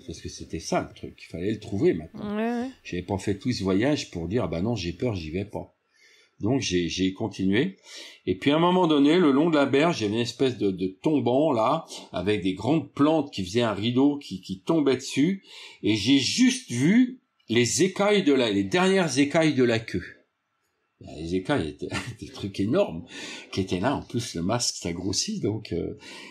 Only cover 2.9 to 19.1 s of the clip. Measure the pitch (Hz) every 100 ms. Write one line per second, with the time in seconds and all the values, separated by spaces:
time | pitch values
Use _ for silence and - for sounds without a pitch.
2.9 | 87 87 98 - 98 127 110 95 95 131
3.9 | 147 - 87 85 117 87 82 107 113 85
4.9 | 85 123 98 80 87 104 87 - _ _
5.9 | _ _ _ _ _ 104 135 95 90 85
6.9 | 92 95 95 110 - 95 104 185 - -
7.9 | - - - - 92 135 156 175 185 170
8.9 | 147 143 175 156 135 170 151 131 135 165
9.9 | 135 104 110 120 - 135 123 101 90 92
10.9 | - 160 147 117 127 160 117 113 160 -
11.9 | - - 90 90 104 95 92 123 160 123
12.9 | - 151 160 143 - 90 113 117 98 113
13.9 | 123 143 143 - 95 - 95 - 165 139
14.9 | 123 - 135 160 190 - - - - 104
15.9 | 107 110 139 123 196 254 - - 120 147
16.9 | 233 247 - _ _ - 113 120 - 190
17.9 | 190 202 208 147 131 117 101 98 180 190
18.9 | 190 165